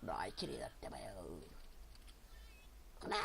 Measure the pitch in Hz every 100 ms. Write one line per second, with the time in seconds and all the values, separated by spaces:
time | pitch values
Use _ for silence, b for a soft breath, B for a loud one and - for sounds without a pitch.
0 | - 78 92 - 175 - - - - -
1 | - 95 87 87 - - - - - -
2 | - - - - - - - - - -
3 | - 208